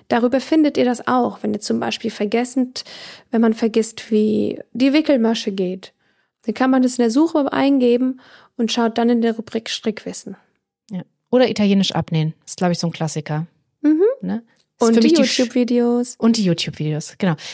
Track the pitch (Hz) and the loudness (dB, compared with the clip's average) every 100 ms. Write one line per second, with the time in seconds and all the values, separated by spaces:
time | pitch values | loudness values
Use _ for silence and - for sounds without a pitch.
0 | - 240 240 262 254 320 294 269 247 233 | -4 0 2 0 2 2 2 2 0 0
1 | - 254 233 190 214 208 - 226 233 - | -2 0 0 -4 -6 -4 -4 -4 -4 -6
2 | 220 - 208 226 247 269 254 - - - | -8 -4 -2 -2 -2 -2 -4 -6 -14 -18
3 | - - _ 226 226 220 226 220 220 - | -20 -20 _ 2 2 2 0 0 -2 -6
4 | - 214 214 214 208 - - 233 269 285 | -2 0 2 0 -2 -6 -10 0 2 2
5 | 311 269 226 226 - 196 180 185 - _ | 2 2 2 0 -4 -4 -4 -6 -14 _
6 | _ _ _ _ - 214 262 262 254 247 | _ _ _ _ -8 0 2 2 2 2
7 | 233 233 330 330 269 - 269 277 247 240 | 0 2 2 0 0 0 2 4 4 2
8 | 254 254 - - _ - 226 - 233 233 | 0 -4 -14 -20 _ -4 -2 0 0 2
9 | 233 240 226 226 220 226 226 - 226 214 | 2 2 0 -2 -6 -8 -8 -6 -6 -6
10 | - 175 - 196 _ _ _ _ _ 185 | -10 -12 -14 -18 _ _ _ _ _ -12
11 | - _ _ 247 240 220 208 196 190 - | -12 _ _ 2 2 2 2 2 2 -2
12 | - 160 156 - - - 180 170 170 - | -2 -2 -2 -4 -14 -4 -2 0 -4 -4
13 | 160 156 151 151 170 _ _ _ 294 311 | -6 -6 -6 -6 -8 _ _ _ 0 2
14 | 415 539 185 214 - _ _ _ 233 226 | 2 0 -6 -8 -8 _ _ _ 2 4
15 | 226 330 254 - 247 247 233 240 240 240 | 6 4 2 0 0 0 0 2 2 0
16 | 247 - 226 226 190 170 - - 151 151 | -2 0 0 2 0 0 -4 -6 -6 -6
17 | - - 190 156 - | -8 -4 -2 -2 -6